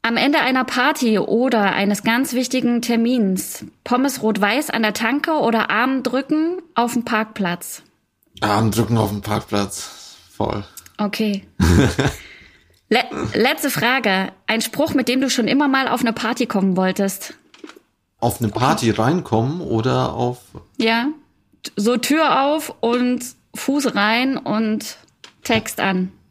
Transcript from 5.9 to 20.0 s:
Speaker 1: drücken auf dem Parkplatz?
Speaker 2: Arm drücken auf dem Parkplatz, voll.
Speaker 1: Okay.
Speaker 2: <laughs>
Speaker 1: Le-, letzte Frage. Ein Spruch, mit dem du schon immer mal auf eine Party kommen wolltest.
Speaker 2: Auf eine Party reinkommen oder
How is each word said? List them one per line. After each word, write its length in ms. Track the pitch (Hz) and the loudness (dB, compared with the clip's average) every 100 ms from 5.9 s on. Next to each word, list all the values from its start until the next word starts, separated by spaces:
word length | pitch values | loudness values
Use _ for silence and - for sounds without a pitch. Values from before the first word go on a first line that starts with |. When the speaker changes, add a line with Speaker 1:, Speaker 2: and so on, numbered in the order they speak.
| 262 | 0
Speaker 1:
drücken 580 | 247 247 - 311 320 370 - | -2 -2 0 0 0 -2 -6
auf 200 | - 240 | -2 0
dem 100 | 240 | -2
Parkplatz? 800 | 226 220 220 - 185 175 - - _ _ _ _ _ - | -2 -2 -2 -4 -4 -4 -8 -16 _ _ _ _ _ -6
Speaker 2:
Arm 320 | 107 104 113 | 0 2 2
drücken 260 | 107 110 117 | 2 2 2
auf 120 | 101 | 2
dem 100 | 104 | -2
Parkplatz, 960 | 104 107 - 101 98 - - - - - - - | -4 -4 -2 -2 -2 -6 -14 -16 -20 -20 -20 -6
voll. 280 | 107 107 95 - - - | -4 -4 -8 -18 -20 -6
Speaker 1:
Okay. 480 | 208 - 214 196 - - | -6 -2 -4 -4 -8 0
Speaker 2:
<laughs> 1300 | 82 87 131 - 135 - - - - _ _ _ _ | 4 4 4 2 -2 -4 -18 -20 -20 _ _ _ _
Speaker 1:
Le-, 160 | 226 240 - - | 0 0 -6 -4
letzte 360 | - 240 311 285 | 0 0 0 -2
Frage. 600 | - 233 262 220 190 190 - - | 0 0 2 2 0 -2 -8 -4
Ein 120 | 226 | -2
Spruch, 320 | - - 311 | -2 -2 0
mit 140 | 285 240 | 0 0
dem 140 | 254 | 0
du 100 | 262 | 0
schon 160 | 247 226 | 0 2
immer 220 | 269 285 | 2 2
mal 180 | 269 254 | 2 2
auf 140 | 233 | 0
eine 120 | 233 | 0
Party 340 | 226 226 240 233 | 0 -4 -2 -2
kommen 300 | 202 190 185 | 2 2 2
wolltest. 580 | 185 185 196 - - - _ - - - _ _ _ _ | 0 0 -2 -4 -14 -18 _ -20 -20 -20 _ _ _ _
Speaker 2:
Auf 220 | 120 - | -2 0
eine 100 | 113 | -4
Party 400 | - 127 196 120 | 0 2 2 2
reinkommen 680 | 104 113 175 - 110 127 170 | 2 2 0 0 0 0 -4
oder 540 | - 113 120 127 | -2 0 0 0